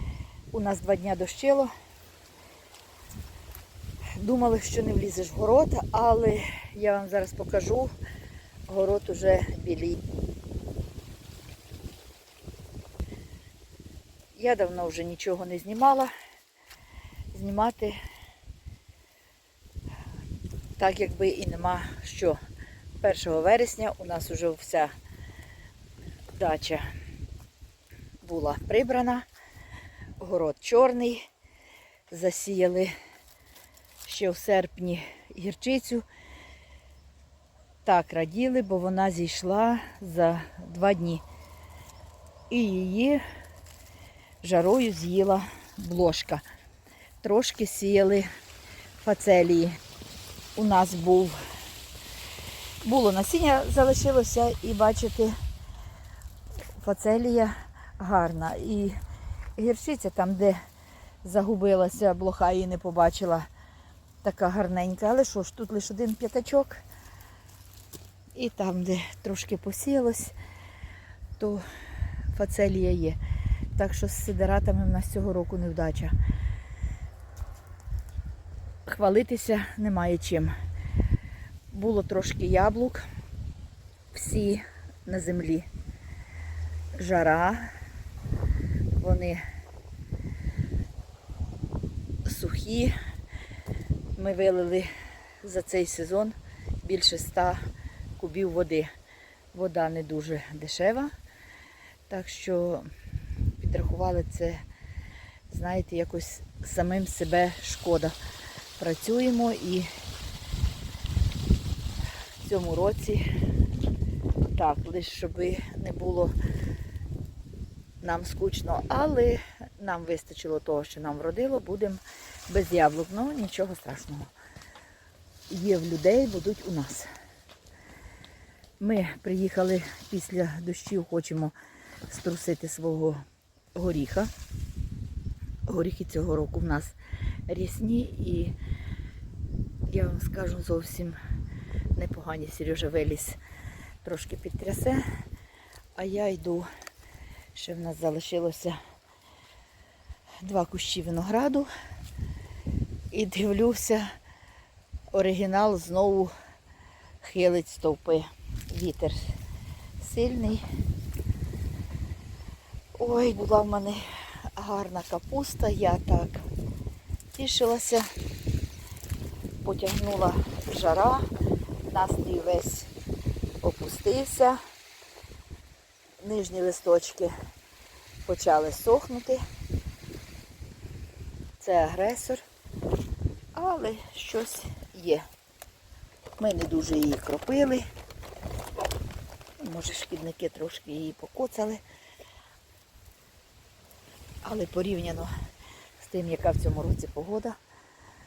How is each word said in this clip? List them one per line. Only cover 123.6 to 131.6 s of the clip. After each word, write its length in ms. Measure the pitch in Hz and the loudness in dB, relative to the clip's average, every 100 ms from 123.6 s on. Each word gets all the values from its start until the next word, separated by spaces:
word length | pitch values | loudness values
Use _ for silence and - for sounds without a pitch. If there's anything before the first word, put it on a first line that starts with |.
| 185 | -2
страшного. 500 | 180 - 131 - 143 - - - - - - - - - - - - - | -4 -10 -12 -10 -10 -12 -16 -20 -20 -20 -20 -20 -20 -20 -20 -20 -20 -10
Є 280 | 185 196 180 | -4 2 2
в 80 | 165 | 2
людей, 400 | 160 170 240 262 | 2 6 6 6
будуть 420 | 190 185 208 190 | 0 -2 -4 -4
у 40 | |
нас. 340 | 160 131 - - - - - - - - - - - - - - - - - - - | -2 -4 -8 -12 -16 -20 -20 -20 -20 -20 -20 -20 -20 -20 -20 -20 -20 -20 -20 -20 -4
Ми 280 | 202 214 170 - | 0 2 0 -4
приїхали 600 | 185 185 190 190 185 185 160 - - | -4 0 0 2 4 2 0 -12 -6
після 400 | 190 - 180 170 156 | -6 -4 0 0 -2
дощів, 460 | 170 180 - 196 170 | -6 -8 -4 -4 0
хочемо 420 | 165 - 160 151 - | -2 -2 -2 -2 -4